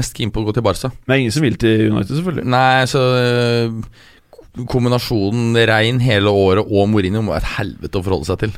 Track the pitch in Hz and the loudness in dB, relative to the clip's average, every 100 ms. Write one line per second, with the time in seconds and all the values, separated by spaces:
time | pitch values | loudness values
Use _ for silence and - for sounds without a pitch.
0 | 127 - 113 107 107 113 107 92 127 - | -4 -6 -6 -4 -2 0 0 -2 -6 -8
1 | - 135 120 127 143 90 113 110 110 107 | -2 0 0 0 -2 0 2 2 2 0
2 | 95 143 180 139 127 123 131 131 127 139 | -2 -4 -4 -4 -2 2 2 2 0 0
3 | 127 127 123 120 120 117 117 113 - - | 2 2 2 0 2 0 -2 -4 -10 -16
4 | - - _ - - - 123 127 120 123 | -20 -20 _ -20 -18 -14 -4 0 2 0
5 | - 117 98 117 117 117 113 110 110 127 | 0 -2 0 0 0 2 4 2 2 0
6 | 123 104 104 101 95 95 107 101 101 107 | 2 2 4 4 4 2 2 0 2 2
7 | 92 107 107 76 - - 101 - 71 101 | 0 -2 -2 -4 -4 -6 -8 -8 -8 -6
8 | 92 87 78 92 107 | -2 -2 -2 -2 -4